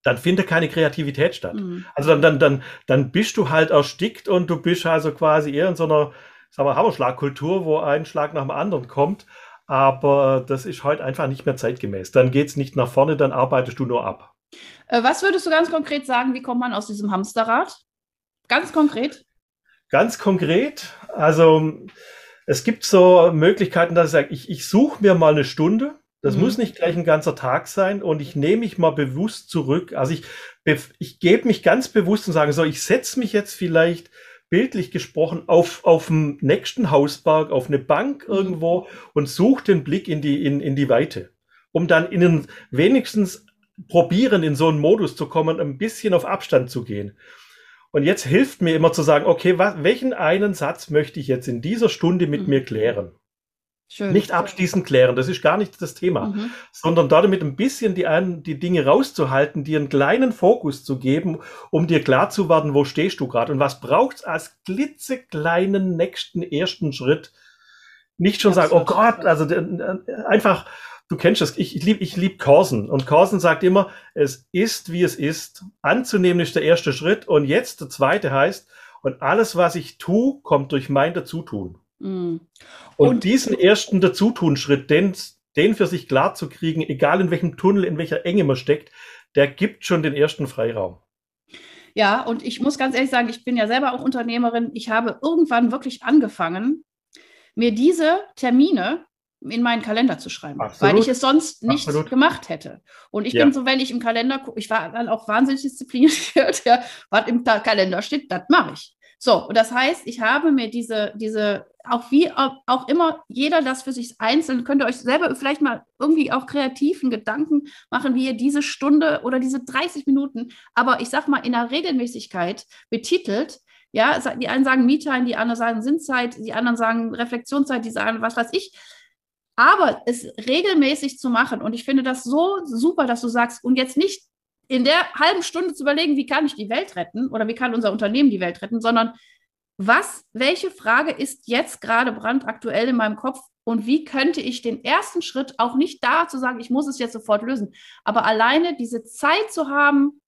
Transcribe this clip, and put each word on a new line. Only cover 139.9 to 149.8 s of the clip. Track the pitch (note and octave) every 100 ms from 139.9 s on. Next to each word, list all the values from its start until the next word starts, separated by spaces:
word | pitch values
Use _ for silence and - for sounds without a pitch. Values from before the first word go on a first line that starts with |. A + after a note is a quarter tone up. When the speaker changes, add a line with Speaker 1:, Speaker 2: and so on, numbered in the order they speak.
| C4+ G4+ - _
Speaker 2:
welche | A3 C4+ F4+ F#4
Frage | - G#3+ A#3+ D#4
ist | - C#4 - -
jetzt | A#3 - -
gerade | G#3 A3+ B3+
brandaktuell | A3 G#3+ C4 A#3+ A3 A3+ G#3 B3
in | A#3+
meinem | G#3+ G#3
Kopf | C4 B3+ _ _
und | - A#3 A3
wie | D4+
könnte | D#4 C4+ C4+ E4
ich | B3+ A#3+
den | A#3 -
ersten | B3 E4 - F4
Schritt, | - C4 C#4 -
auch | B3+ B3+
nicht | E4+ -
da | B3 D#4 E4+
zu | C4
sagen, | B3+ A#3+
ich | A#3
muss | B3+ D4
es | C4
jetzt | A#3
sofort | A#3 - G#3
lösen, | A3+ C4 G3+ _ - -
aber | - A3
alleine | G#3+ A3 A3+ D4 E4+ C#4+
diese | A#3 A#3
Zeit | - - D4 F4+ G#4+
zu | - C#4+
haben | C#4+